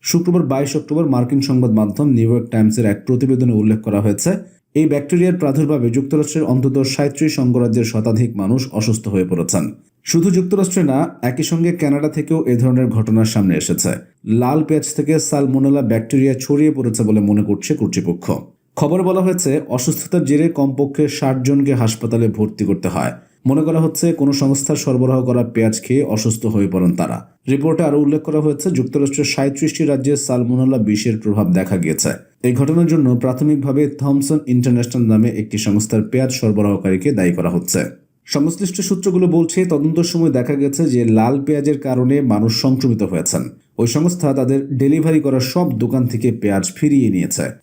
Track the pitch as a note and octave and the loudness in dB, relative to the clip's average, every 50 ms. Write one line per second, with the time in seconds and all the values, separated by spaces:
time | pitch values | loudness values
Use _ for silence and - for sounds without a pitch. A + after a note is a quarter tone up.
0 | - - - F3 F3 F3+ F3 F3 D#3+ C3 C3+ C3 C#3+ C#3 - D3+ - - D3 D#3 | -4 0 -2 0 0 2 2 2 2 0 0 -2 -2 -2 -4 -6 -4 -2 -2 -2
1 | E3+ D3 C3+ A#2+ A#2+ A#2+ C#3 C#3 C#3 - C3 B2+ B2+ A#2 G#2+ A2 G#2+ G#2 G#2 - | 0 0 0 0 0 0 0 -2 0 0 0 2 2 2 2 2 0 0 0 0
2 | D3 D3 C3 A2+ A2+ A2+ A#2+ A#2+ A2+ - - A2+ A2 G#2+ G#2+ A#2+ A2+ G#2 G2+ G2+ | 2 2 4 4 4 2 2 0 -2 -2 0 2 2 2 2 2 0 0 0 -2
3 | - - B2+ A#2+ C#3 B2+ C3 B2 B2+ A#2+ A2+ G#2+ G#2+ A2 A2 G#2+ - A2+ G2+ G2+ | -2 -2 0 0 2 0 2 2 2 2 2 2 2 2 2 0 0 -2 -2 0
4 | G#2 G#2+ G2+ - - E3 F#3+ - - - _ _ _ _ _ D3 D#3 D3+ C#3+ C#3+ | 0 0 0 0 0 -2 -2 -2 -6 -12 _ _ _ _ _ 0 2 2 2 0
5 | C#3+ - F#3 F3 F3+ F#3 F3 F3+ D#3+ C#3+ C#3 D3+ D#3 C#3+ D3+ C3+ A#2+ A#2 A2+ C3+ | -2 0 0 2 2 2 0 0 0 0 0 0 0 2 0 0 0 0 0 0
6 | C#3 - - D3+ D3 D3 - D#3+ D#3 - B2+ C3 B2+ C#3 C3 C#3 C3+ C3 - - | -2 0 0 0 0 0 -2 -2 0 0 0 2 2 0 0 0 -2 -2 -2 -2
7 | C#3+ C#3+ C#3+ - D#3+ D#3 D3+ - C3 B2 A#2+ B2 B2 A#2+ A2 B2 A2+ A2+ - A2+ | -2 -2 0 0 -2 0 0 0 0 2 2 2 2 2 2 0 0 0 -2 -2
8 | A2 A#2 A2+ A2 A#2+ A2+ - G2+ G2 G2 A#2 C3 B2 C3 - G#2+ G#2+ A#2 G#2+ G#2+ | 0 0 2 2 0 0 -2 -4 -2 -2 0 -2 -2 -4 -4 -4 0 0 -2 -2
9 | - A2+ G2 F#2+ F#2 F2 F2+ E2+ F2 F2 - F#2 D2 C#2+ - - _ _ _ _ | -2 -4 -2 -2 0 0 -2 -2 -2 -2 -2 -2 -2 -4 -8 -12 _ _ _ _
10 | _ - - E3+ E3 G3+ F3 F#3 F#3 F3+ G3+ G3 G3 F#3 - G3 E3+ C#3+ C3 C#3 | _ 0 0 2 2 4 2 2 2 2 0 0 0 0 0 0 2 2 2 0
11 | E3 E3+ - - - B2 B2 C3+ E3 - F3 E3 E3+ F3 E3+ F3 D#3+ C#3+ C#3 C#3+ | 0 -2 -4 -6 -6 -4 -2 -2 -2 -2 0 0 0 0 0 0 0 0 0 0
12 | C#3+ D3+ D3+ D#3 D3 - D#3+ D#3+ - B2+ B2 A#2 B2 B2+ B2 B2+ B2+ A2+ G#2+ A2 | 0 -2 -2 -4 -2 -2 -2 -2 0 0 2 2 2 2 2 2 2 2 0 0
13 | G#2+ A2 A2 A2+ A2+ A2 - G#2+ G2+ F#2 E2+ D#2 - - F2+ F2+ - F2+ - - | 0 2 2 2 2 2 0 0 2 2 0 0 0 -2 -2 -2 -2 -4 -4 -6
14 | - _ _ _ - - A2 A#2 B2+ - D3 D#3 D#3 D3+ D#3 D3+ - - - - | -10 _ _ _ -4 0 0 0 2 2 0 0 0 0 0 -2 -2 -4 -4 -4
15 | C#3+ C#3+ D#3+ D#3 D#3 - - C#3+ C#3+ C3 C3 C3+ C3+ C#3 C#3+ C#3+ C3 A2 A2+ A2 | -2 0 0 0 0 0 0 0 0 0 2 2 2 4 2 2 2 0 0 0
16 | A2 - - C3+ C3 C#3 C3 B2 - - D3 C#3+ D3+ D3+ D3 C3 B2 A#2+ G#2+ - | 0 0 0 2 2 2 0 -2 -2 -2 2 2 4 2 2 0 -2 -2 0 0
17 | A#2 G#2+ G#2+ G#2+ G#2 G2+ G#2 G#2 G2+ - G#2 - - - D3+ - A2+ - - F#2+ | 0 2 2 2 2 2 2 2 2 0 -2 -4 -2 -4 -2 -2 -2 -2 -2 -2
18 | E2+ E2 E2+ - - - E2 C2 - - _ _ _ _ _ - D#3 C#3+ D#3+ F#3 | -2 -2 -4 -4 -4 -6 -6 -6 -6 -14 _ _ _ _ _ -2 0 0 2 0
19 | F#3+ F#3 F#3 F#3+ F#3 F#3 F3+ F3+ - C#3 C3+ D#3 D3+ - - B2 - - - - | 0 0 0 2 0 0 0 0 0 0 0 -2 -2 -2 -4 -2 -2 -2 -4 -4
20 | - - - F3 D3 C3 C#3+ D3 D#3+ E3 E3 D3 C#3 C#3 C3 C3+ C#3+ C#3 C#3 - | -4 -2 -2 -2 0 2 2 2 2 0 0 0 -2 -2 0 -2 -2 -2 0 -2
21 | D3+ D3 - - D3 C3+ C3 C3 B2+ C3 C#3+ C#3 C#3 C#3 C3+ A#2 A#2 A2+ A2+ - | -2 -2 -2 -2 -2 -2 -2 0 0 2 2 2 2 2 2 2 0 0 -2 -2
22 | - G#2+ A2+ A#2 A#2 G#2+ G2+ G#2+ G#2+ - - - G#2 F#2 G2 F2 - F2+ F2 E2 | -4 -2 0 2 0 0 0 0 -4 -4 -2 -4 -2 -2 -2 -2 -2 -4 -4 -2
23 | C2 A#1 A#1+ - - _ _ _ _ B2+ C3+ C#3 D3 D#3+ E3 D#3+ D#3+ D#3 D#3+ - | -4 -4 -6 -8 -18 _ _ _ _ 0 0 2 0 0 0 0 0 0 -2 0
24 | - E3+ E3 - C#3+ C#3 C#3 C#3 C#3 C3+ C3+ C3 - - D#3 C#3+ - C#3 B2+ B2+ | 0 0 0 2 0 0 0 0 0 0 0 0 0 -2 -2 -2 0 0 0 2
25 | B2+ B2+ C3 C3 B2+ B2+ A#2+ B2 A#2+ A#2 - A2+ A2 A2 A2 - - - B2 C#3 | 2 2 2 0 0 0 0 0 0 0 0 0 0 0 0 -2 -4 0 0 0
26 | C#3+ - G#2+ G#2+ A2 A2+ A2 - - A2 A2 G#2 G2+ F#2 F2 F#2 F2+ F2 E2+ - | 0 0 -2 -2 0 -2 -2 0 -2 -2 0 0 0 0 0 2 2 2 2 0
27 | E2+ B1 A#1 - - - _ _ _ - C3+ C#3 C#3 D#3+ D#3+ E3 E3+ D3+ C#3+ D3 | -2 -4 -6 -8 -10 -16 _ _ _ -2 -2 0 0 0 0 0 0 2 2 2
28 | D3 C#3+ D3+ D3+ D#3 - D3+ D3+ D3+ D3+ C#3+ C#3+ - F#3+ E3 B2+ A#2+ - - D3 | 2 2 0 0 -2 -2 -2 0 0 0 -2 0 -2 -2 0 0 -2 0 0 0
29 | C#3 C#3 C#3 D3 C#3+ - - - C3+ C#3 C3+ - D#3+ D#3 D#3 - E3 C#3+ C#3+ C3 | 0 0 0 -2 -2 -2 -2 -2 -2 -2 -2 -2 -4 -4 -2 -2 0 0 0 0
30 | B2 C#3 D3 C3 - - B2+ B2 B2 A#2 B2 B2+ B2+ C3 C3+ B2 G#2+ G2+ G#2 G#2 | 0 0 -2 -2 -2 -2 -2 0 0 0 0 2 2 2 2 2 0 0 0 0
31 | - A#2+ A2 G#2+ - G#2+ G#2 G#2 G2+ F2 F2+ F2+ F#2 F#2 G2 F2+ E2 D#2+ D#2 - | 0 -2 -2 -2 -2 -2 0 0 0 2 2 0 0 0 -2 -2 -2 -2 -2 -2
32 | - D#2+ - - - _ _ _ - B2 B2 A#2 C#3 C#3+ D#3 E3+ E3+ D3+ E3 E3 | -2 -4 -4 -6 -12 _ _ _ -2 -2 0 2 0 2 2 2 2 2 2 2
33 | C#3+ B2+ B2 A#2+ A2+ B2+ B2 B2+ - D3+ D3+ C#3 B2+ C#3 C3 C#3 D3 C#3+ C#3+ - | 4 2 2 2 0 -2 -2 0 0 2 2 0 0 -2 0 0 0 0 -2 -4
34 | C#3 C#3+ C#3 C#3 C#3 - D#3 D3+ D3+ - B2 B2 A#2 B2+ A#2+ A#2+ A#2 A#2+ - B2+ | -2 0 0 0 2 0 -2 -2 0 0 0 2 2 2 2 2 0 -2 0 0
35 | A#2 A2 A2 G#2+ A2+ A#2+ A2 G#2+ G#2+ - - G2 - G#2 G2+ G#2 G#2 - A#2 A2 | 2 2 4 4 4 2 0 -4 -6 -4 -4 -4 -2 0 0 0 0 0 0 -2
36 | - - - B2+ C3 B2 B2+ - - A2 G#2 G#2 G#2 G2+ G2+ F2+ F2 F#2+ F#2+ F#2 | -2 0 0 0 0 0 -2 -2 0 0 2 2 2 0 0 0 0 0 -2 0
37 | - C#3+ C#3 G#2 F#2 F2+ F2 F2+ F2 F2 F2+ E2+ - - - F#2 C#2+ - - - | 0 0 0 2 2 0 0 0 -2 -2 -2 -2 -4 -2 -4 -4 -4 -4 -8 -16
38 | _ _ _ _ _ - - D3 C#3+ D#3+ E3+ - G3+ F3 F3+ - G3+ - G3 F#3 | _ _ _ _ _ -6 -2 -2 0 -2 -2 -4 -6 -6 -4 -6 -4 -4 -4 -2
39 | - G3 F3+ F3+ F#3 E3+ D#3 E3 E3 E3 - F#3+ F#3 F3 E3 C#3+ C#3+ D#3+ D#3+ E3+ | -2 0 0 2 2 2 2 2 0 2 0 -2 0 0 0 0 0 0 0 0
40 | E3+ - - E3 E3 D#3+ B2+ B2 A#2+ B2+ D3 C#3 C#3 C#3 C#3 - E3 D3 B2 B2 | -2 0 0 0 0 2 0 0 0 -2 -2 0 0 -2 0 0 0 0 2 2
41 | A#2+ A2+ A2 A2 A2 A#2+ C#3 C#3 C#3 D3 D3+ D3 C#3+ D3+ D3 B2+ - C3+ B2+ B2 | 2 2 2 2 2 2 0 -2 0 -2 -2 0 0 -2 -2 -2 -2 -4 -2 0
42 | B2+ B2+ C#3 C#3+ C#3 A#2+ G#2+ G#2 A2 A2+ A2 - - C3+ C3 C3 - B2+ A2+ G#2+ | 2 2 2 2 2 0 0 2 2 0 0 0 0 0 0 2 2 0 0 0
43 | G#2+ F2+ F2 F2+ F2 - - D#2+ B1+ - - - _ _ _ - A#2 A#2 - D3+ | -2 -2 -2 -4 -4 -2 -4 -4 -6 -6 -12 -18 _ _ _ -2 -2 0 0 2
44 | D#3+ F3 F3 - - D3 C#3 C3+ B2+ B2+ C#3 C#3 C#3 C#3 C#3 A#2+ C3+ C#3 D3+ D#3+ | 0 0 0 0 -2 0 0 0 0 0 0 0 -2 -4 -2 0 2 2 2 2
45 | D#3 D#3+ D#3 D#3 C#3 C#3 C3 B2+ A#2+ - - F3+ F3+ D3+ B2 G#2+ A#2+ A2+ B2 C3 | 2 2 2 2 2 2 0 0 -2 -2 -2 -2 0 0 -2 -2 -2 -2 0 0
46 | A#2+ B2 A#2+ A2+ A2 B2 A2 A2 - G#2 G2 G2 F#2+ - - - - D3 C#3 C#3 | 0 0 -2 0 -2 -2 -2 0 -2 0 0 0 -2 -4 -4 -2 0 2 2 4
47 | B2 G#2+ F#2+ F2+ E2 - - - D2+ C2 - - | 2 2 0 0 -2 -2 -4 -4 -6 -6 -8 -12